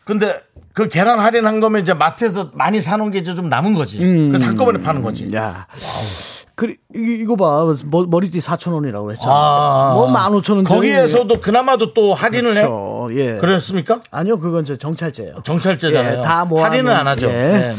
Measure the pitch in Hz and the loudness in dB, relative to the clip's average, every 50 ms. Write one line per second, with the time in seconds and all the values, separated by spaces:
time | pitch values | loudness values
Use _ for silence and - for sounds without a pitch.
0 | _ - 214 208 214 202 165 - - _ _ - - - - - 220 - - 165 | _ -4 -2 0 0 0 -2 -4 -8 _ _ -20 -20 -8 -4 -4 -2 0 0 2
1 | - - 240 220 202 220 220 233 220 214 220 220 220 220 214 214 180 170 180 147 | 2 4 4 4 4 2 2 2 2 2 2 2 2 2 2 2 0 0 0 2
2 | 151 165 165 - 233 220 175 202 185 147 - - - 175 214 220 139 151 202 214 | 0 0 0 0 -2 -2 -2 -4 -6 -6 -4 -4 -2 0 0 0 0 0 -2 -2
3 | 214 214 190 196 170 180 180 170 180 156 127 120 160 208 214 165 139 95 101 104 | -2 -2 -4 -4 -4 -4 -6 -4 -4 -2 0 0 2 2 0 0 -2 -2 -2 0
4 | 175 185 180 165 156 143 139 131 123 117 113 110 262 240 208 180 139 151 156 135 | 0 2 4 4 4 2 2 2 2 0 0 0 2 2 0 0 -2 -4 -4 -2
5 | 120 110 - - 101 98 104 110 110 104 87 95 95 - - - - - - 110 | -4 -4 -6 -6 -6 -6 -4 -4 -4 -6 -8 -10 -16 -20 -16 -14 -10 -10 -8 -6
6 | 110 104 95 82 - - - - - _ _ - 226 226 - - _ - - 226 | -6 -8 -8 -10 -10 -12 -14 -16 -18 _ _ -6 -6 -6 -6 -8 _ -14 -8 -4
7 | 226 226 233 220 226 214 240 190 190 160 143 151 170 165 151 135 151 147 147 175 | -2 -2 -2 -2 -2 -2 0 2 2 2 2 2 2 2 0 -2 -2 -2 0 0
8 | 185 175 165 175 196 180 165 175 131 147 170 165 - 175 170 156 147 131 104 104 | 2 2 2 0 0 0 -2 -4 -4 -4 -6 -6 -4 -4 -4 -4 -4 -4 -6 -6
9 | 104 104 107 113 117 127 139 147 151 147 143 143 147 143 139 135 135 135 127 - | -8 -8 -8 -4 0 2 4 4 4 4 2 2 2 2 2 2 2 4 4 4
10 | 240 - 247 220 185 202 208 202 - - 208 196 190 170 185 180 196 - - 269 | 4 4 2 2 2 2 2 0 0 0 0 2 2 2 4 4 4 4 4 4
11 | 254 - - 240 240 196 233 - - 202 214 247 254 262 262 233 226 214 - 233 | 4 4 4 2 2 2 0 0 0 2 2 2 2 2 2 2 0 0 2 2
12 | 208 202 185 139 196 233 220 247 240 233 208 208 208 135 113 104 98 104 107 113 | 2 2 2 2 0 0 0 0 0 2 2 2 2 0 0 -2 -6 -6 -6 -6
13 | 120 117 113 135 135 123 113 107 - 175 190 175 - - 190 180 135 - 220 240 | -6 -4 -2 -2 -2 -2 -2 0 0 2 2 0 0 -2 -4 -4 -2 -2 -2 -2
14 | - - - 135 170 202 233 180 156 175 165 170 156 139 143 123 - 151 165 - | -4 -8 -8 -4 -2 -2 -2 -2 -2 -2 -2 -2 -4 -4 -6 -8 -8 -8 -8 -6
15 | 165 160 127 - 104 80 - - - - 160 175 - 190 185 - - 156 156 135 | -6 -8 -8 -10 -12 -12 -12 -10 -6 -4 -2 0 0 0 0 0 0 0 2 2
16 | 123 123 120 123 123 160 165 170 180 175 160 160 160 - - 254 254 247 220 170 | 2 0 0 0 0 0 0 0 0 0 2 2 2 2 2 2 2 2 2 2
17 | 143 139 139 123 127 120 120 120 127 151 202 202 - 120 110 | 2 0 0 0 0 0 0 0 2 2 2 2 0 0 -4